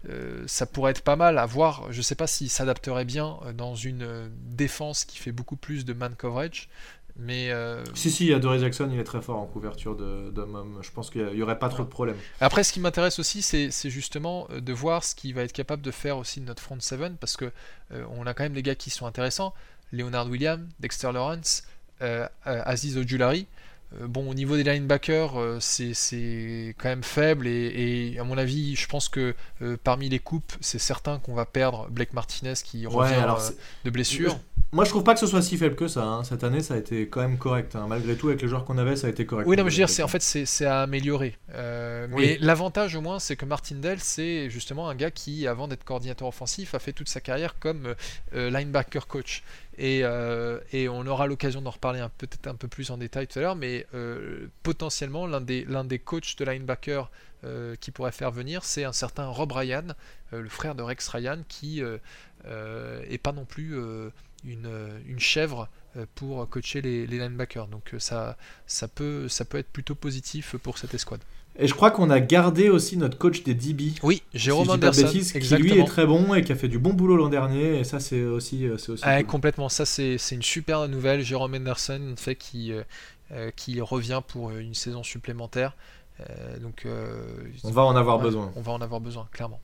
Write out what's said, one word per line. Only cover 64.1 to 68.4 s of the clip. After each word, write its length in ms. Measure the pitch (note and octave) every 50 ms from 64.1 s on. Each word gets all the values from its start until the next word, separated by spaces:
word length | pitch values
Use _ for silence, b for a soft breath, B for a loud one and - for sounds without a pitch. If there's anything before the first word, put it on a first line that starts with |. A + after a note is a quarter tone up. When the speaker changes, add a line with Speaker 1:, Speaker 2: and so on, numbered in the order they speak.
| - b b b b - -
Speaker 1:
une, 220 | B2+ A#2+ A2+ A2+
euh, 320 | A#2 A2+ G#2+ G#2+ G#2+ G#2+ A2 B2+
une 140 | C3 C3 A#2+
chèvre, 480 | - - - D3+ D#3 D#3 C#3 A#2+ A2 G#2+ b b b b -
euh, 100 | B2+ A2+ - _
pour 340 | - C#3 C3+ C3+ C3 A#2+ -
coacher 320 | - B2+ A#2+ - - C#3+
les, 260 | C3+ B2+ A#2+ A#2+ A#2
les 120 | A#2 A#2+ B2
linebackers. 480 | B2 B2 B2 A#2+ B2+ - - A#2+ A2
Donc, 280 | G#2+ G#2 G#2+ - - -
euh, 40 | A2
ça, 380 | - - A#2+ A#2 A2+ A#2 A#2 B